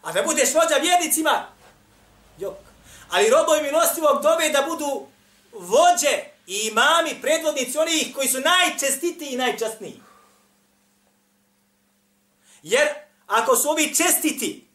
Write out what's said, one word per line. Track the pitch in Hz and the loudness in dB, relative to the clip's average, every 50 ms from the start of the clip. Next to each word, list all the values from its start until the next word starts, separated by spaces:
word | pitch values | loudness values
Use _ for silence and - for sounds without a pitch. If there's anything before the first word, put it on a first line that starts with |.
A | - 156 | -10 -4
da | 160 185 | -2 -2
budeš | - 320 311 311 254 - 254 | -2 0 0 0 0 2 2
vođa | 311 330 320 302 269 | 2 2 2 2 0
vjernicima, | 285 359 359 359 339 302 - 320 311 302 240 - - - - _ - - _ _ _ _ _ _ _ _ _ _ _ _ _ | 2 2 2 2 2 0 -2 0 0 0 0 -2 -4 -10 -20 _ -20 -20 _ _ _ _ _ _ _ _ _ _ _ _ _
jok. | 147 180 196 190 - - - - _ _ - - - - - | -12 -12 -12 -12 -12 -20 -20 -20 _ _ -20 -20 -20 -14 -4
Ali | 175 185 208 226 | 0 2 4 4
robovi | 247 320 320 320 311 302 | 4 4 4 4 2 2
milostivog | 302 285 285 320 339 320 - 330 320 294 269 - | 0 0 0 2 2 2 0 0 2 2 2 4
dove | - 311 330 330 320 302 | 2 2 2 2 0 0
da | 294 277 269 320 | 0 0 0 0
budu | 320 311 294 285 269 214 - - _ _ _ _ _ _ _ _ - | -4 -6 -4 -6 -6 -6 -10 -14 _ _ _ _ _ _ _ _ -20
vođe | 214 175 175 202 277 339 349 349 - - 285 226 - - - - _ _ | -16 -6 0 2 4 6 6 4 2 0 -2 -2 -2 -6 -12 -20 _ _
i | - 185 208 220 220 | -10 -8 -6 -6 -2
imami, | 214 220 262 294 320 339 330 311 233 - | 0 2 2 4 2 2 0 -2 -6 -6
predvodnici | - 254 311 320 311 302 294 269 254 - - | -2 -2 -2 0 0 -4 -4 -4 -6 -6 -2
onih | 294 320 330 330 311 247 220 - | -2 -2 0 0 -2 -4 -4 -6
koji | 277 269 | -6 -4
su | 254 - 262 | -4 -4 -2
najčestitiji | 262 311 359 370 359 339 - - 277 277 262 - - 349 339 - 302 277 254 | 0 2 2 2 2 0 -2 -4 -4 -4 -4 -2 -4 -6 -6 -6 -10 -8 -6
i | |
najčasniji. | 247 254 247 - - 226 214 - - 208 156 - - - - - - _ _ _ _ _ _ _ _ _ _ _ _ _ _ _ _ _ _ _ _ _ _ _ _ _ _ _ _ _ _ _ _ _ _ _ _ _ _ _ _ _ _ _ _ _ _ _ _ _ | -4 -4 -4 -4 -4 -6 -8 -8 -10 -14 -16 -16 -18 -20 -20 -20 -20 _ _ _ _ _ _ _ _ _ _ _ _ _ _ _ _ _ _ _ _ _ _ _ _ _ _ _ _ _ _ _ _ _ _ _ _ _ _ _ _ _ _ _ _ _ _ _ _ _
Jer | 156 202 269 294 294 - - - _ _ _ _ | -2 2 2 2 2 -2 -6 -14 _ _ _ _
ako | - 202 226 233 269 240 | -2 0 0 2 2 2
su | 226 - 294 | 2 2 0
ovi | 311 311 302 277 - | 0 0 0 0 0
čestiti | - 330 359 - - - 311 - - 226 - - - _ _ _ | 0 2 2 0 0 0 -4 -4 -4 -6 -8 -8 -10 _ _ _